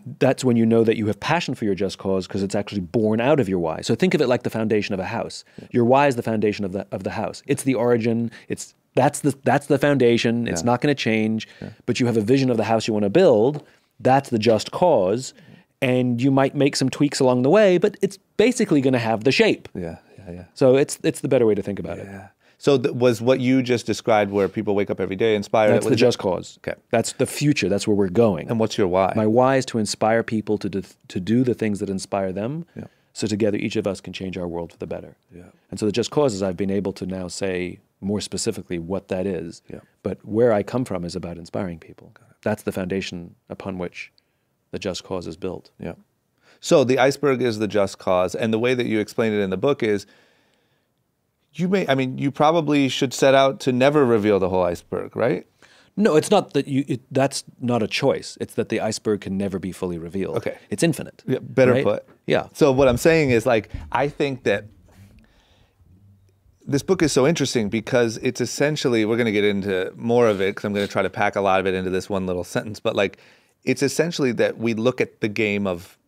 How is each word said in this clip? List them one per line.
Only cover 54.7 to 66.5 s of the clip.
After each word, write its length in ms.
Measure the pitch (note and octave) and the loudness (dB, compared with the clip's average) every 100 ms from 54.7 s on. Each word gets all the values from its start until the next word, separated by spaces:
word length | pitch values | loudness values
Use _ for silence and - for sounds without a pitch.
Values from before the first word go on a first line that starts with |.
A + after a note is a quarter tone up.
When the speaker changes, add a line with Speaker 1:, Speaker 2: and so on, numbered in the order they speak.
| E2+ - F#2 G2+ G#2+ | -2 -6 -8 -8 -2
Speaker 2:
right? 300 | A#2 F3+ - _ - _ _ - | -2 -2 -6 _ -20 _ _ 0
Speaker 1:
No, 180 | G3+ D#3 | 4 4
it's 160 | - | 4
not 220 | G3+ C#3 | 2 2
that 140 | C#3+ C#3 | -4 -2
you, 160 | C3+ C#3 | -2 -2
it, 140 | C#3+ - | -6 -4
that's 320 | C3 C3+ - - - | 0 0 -2 -12 -8
not 240 | A#2+ A#2+ | -2 0
a 40 | G#2 | 0
choice. 500 | - C#3 F2+ - - | 0 0 0 -4 -12
It's 140 | G#2+ | -8
that 160 | - G#2 | -6 -4
the 100 | A2 | -2
iceberg 400 | A2 A2 A2 G#2 | -4 -4 -2 -4
can 160 | G#2 F#2+ | -2 -4
never 220 | G2+ F#2 | -4 -4
be 140 | F#2 | -8
fully 240 | - F2+ E2+ | -6 -6 -6
revealed. 400 | E2+ G2 F#2 - | -8 -6 -4 -4
Speaker 2:
Okay. 200 | - - - | -6 -10 -10
Speaker 1:
It's 140 | G#3 | -2
infinite. 380 | E3+ - - _ - | 0 0 -8 _ -6
Speaker 2:
Yeah, 120 | B2+ | -6
better 320 | - B2 B2+ | -2 4 4
Speaker 1:
Right? 100 | B2 | 4
Speaker 2:
put. 220 | G#2 G#2+ - _ - | 2 -2 -6 _ -2
Speaker 1:
Yeah. 220 | A#2+ - | -2 -2
Speaker 2:
So 180 | - D3 | 2 2
what 160 | C3 C3+ | 6 4
I'm 80 | B2 | 4
saying 340 | E3 D#3+ C#3 | 4 4 4
is, 140 | A#2 C3 | 2 2
like, 240 | A2+ - - - | 0 -2 -14 -6
I 160 | A#2+ C#3+ | -4 -4
think 360 | - C#3+ B2+ | -2 -4 -2
that 220 | A#2+ G#2 G#2+ _ _ _ - - _ _ _ _ _ _ _ _ _ _ _ _ _ | -2 -2 -4 _ _ _ -20 -20 _ _ _ _ _ _ _ _ _ _ _ _ _